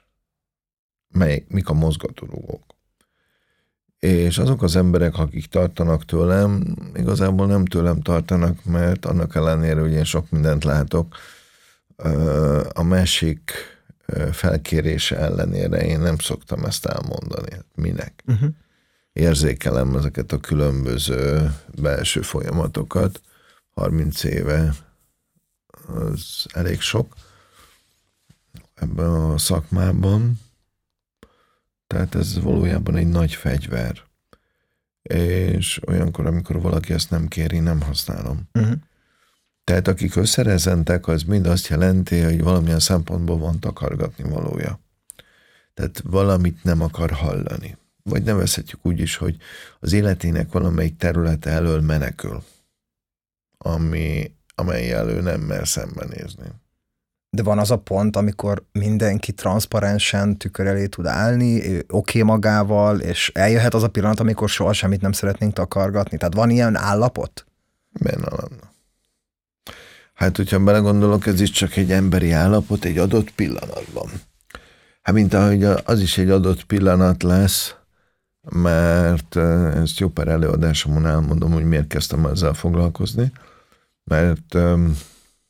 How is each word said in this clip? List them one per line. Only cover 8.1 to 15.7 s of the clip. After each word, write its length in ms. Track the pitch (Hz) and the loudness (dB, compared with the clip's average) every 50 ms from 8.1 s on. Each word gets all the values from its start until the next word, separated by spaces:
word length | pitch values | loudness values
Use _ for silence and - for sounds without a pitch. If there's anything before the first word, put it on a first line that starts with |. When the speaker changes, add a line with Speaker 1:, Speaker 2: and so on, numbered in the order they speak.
| 85 82 82 - 95 87 85 85 87 - - | 0 0 0 0 0 2 2 2 0 -2 -4
Speaker 1:
mert 400 | - 85 85 87 87 92 92 - | -2 0 0 2 2 0 -2 -2
annak 300 | 85 85 87 82 80 - | -2 0 0 0 0 0
ellenére, 460 | 80 80 80 80 80 82 80 78 78 | 0 0 2 0 0 0 0 0 2
hogy 120 | 78 80 | 2 0
én 120 | 78 78 78 | 2 0 0
sok 260 | - - 80 76 - | 0 -2 -4 -4 -2
mindent 340 | - 78 76 78 76 73 - | -2 0 2 2 2 2 2
látok, 520 | 73 71 76 71 71 - 85 82 - - - - - - - _ _ _ _ _ _ _ _ _ _ _ | 2 2 0 0 0 0 -2 -2 -2 -8 -20 -20 -20 -20 -20 _ _ _ _ _ _ _ _ _ _ _
ö, 680 | - - 80 76 71 80 78 69 76 78 71 71 73 - - - | -6 -4 -2 0 0 0 2 2 2 2 2 2 0 -2 -2 -4
a 80 | - | -2
másik, 720 | 82 85 92 92 90 82 - - 85 80 78 - - - - - - - - _ _ _ - _ _ | 0 2 2 2 2 2 0 0 0 -2 -2 -4 -8 -12 -12 -12 -14 -16 -20 _ _ _ -20 _ _
ö, 260 | - - - 76 71 | -8 -6 -4 -4 -4
felkérése 840 | 80 - - 87 87 80 - - 85 80 76 80 78 76 - - - 80 | -4 0 0 0 0 0 -2 -2 -2 0 0 0 0 -2 -2 -2 -2 -2
ellenére 680 | 78 82 90 90 - 50 - 92 - - | -2 -2 0 0 -2 -2 -2 -2 -2 -2